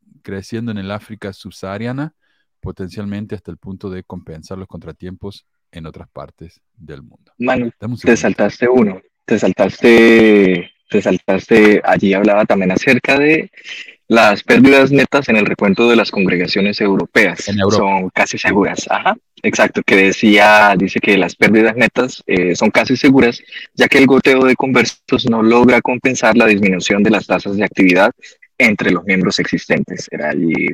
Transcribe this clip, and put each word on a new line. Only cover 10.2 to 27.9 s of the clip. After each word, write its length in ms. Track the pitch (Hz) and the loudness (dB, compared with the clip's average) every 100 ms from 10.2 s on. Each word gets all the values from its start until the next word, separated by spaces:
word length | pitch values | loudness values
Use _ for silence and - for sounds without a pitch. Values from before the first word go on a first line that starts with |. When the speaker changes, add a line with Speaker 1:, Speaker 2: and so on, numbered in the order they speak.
| 110 104 95 90 87 _ _ | 6 6 4 0 -6 _ _
Speaker 2:
te 120 | 107 | -4
saltaste, 800 | 101 92 - 95 - 113 107 101 | -2 -4 -2 -4 2 4 6 4
allí 300 | - 90 98 | 2 0 0
hablaba 320 | 95 107 104 107 | 0 2 0 0
también 260 | 98 92 | 0 0
acerca 480 | 92 - 123 - 139 | -2 0 0 0 0
de 320 | 147 156 190 _ - - - _ _ | 2 0 -4 _ -20 -20 -20 _ _
las 340 | 113 107 101 | 2 4 0
pérdidas 500 | - 120 135 139 135 | 0 4 6 6 4
netas 380 | 139 131 143 135 | 2 0 -2 -2
en 60 | 113 | -2
el 100 | 104 | -2
recuento 420 | 98 104 95 117 | -2 -2 0 2
de 80 | 117 | 2
las 140 | 101 | 0
congregaciones 720 | - 92 90 90 104 101 104 | -2 -2 -2 -4 -4 -4 -2
europeas. 640 | 104 98 87 120 101 90 - | -2 -2 -2 0 -2 -4 -8
Speaker 1:
En 120 | 101 | -2
Europa. 180 | 98 104 | 0 0
Speaker 2:
Son 320 | 98 95 92 | 0 -2 -4
casi 300 | - - - | -4 -4 -4
Speaker 1:
Sí. 80 | - | -4
Speaker 2:
seguras, 400 | 101 92 - - | -2 -2 -4 -6
ajá, 260 | 101 180 214 _ _ | -4 -4 -6 _ _
exacto, 400 | 110 - 104 - - | -6 -2 -2 -2 0
que 100 | 101 | 2
decía, 800 | 95 92 113 104 104 107 104 98 | 2 2 2 4 6 6 4 2
dice 240 | 95 - | -2 -4
que 160 | - 98 | -2 0
las 200 | 87 - | -2 -2
pérdidas 400 | 107 110 113 113 | 0 2 2 0
netas, 480 | 113 - 127 - - | -2 -2 -6 -6 -6
eh, 300 | 92 90 - | -2 -2 -2
son 160 | 110 | -2
casi 260 | - 113 127 | -2 -2 0
seguras, 420 | 143 135 120 120 - - - - | 2 4 2 -2 -14 -20 -20 -2
ya 120 | 123 | 2
que 120 | 139 | 4
el 80 | 135 | 4
goteo 380 | 131 139 131 131 | 4 4 2 2
de 100 | 123 | 0
conversos 720 | 135 127 113 - - 123 127 | 0 0 -2 -6 -6 -4 -2
no 140 | 113 | 0
logra 360 | 110 120 123 120 | 2 4 4 2
compensar 540 | - 123 135 127 117 110 | 0 -4 -4 -2 2 4
la 120 | 110 | 4
disminución 560 | 101 101 92 87 101 | 2 0 -2 -2 0
de 80 | 107 | 2
las 160 | 104 - | 0 -2
tasas 280 | 101 104 101 | -4 -4 -4
de 80 | |
actividad 480 | 98 - 95 | -4 0 2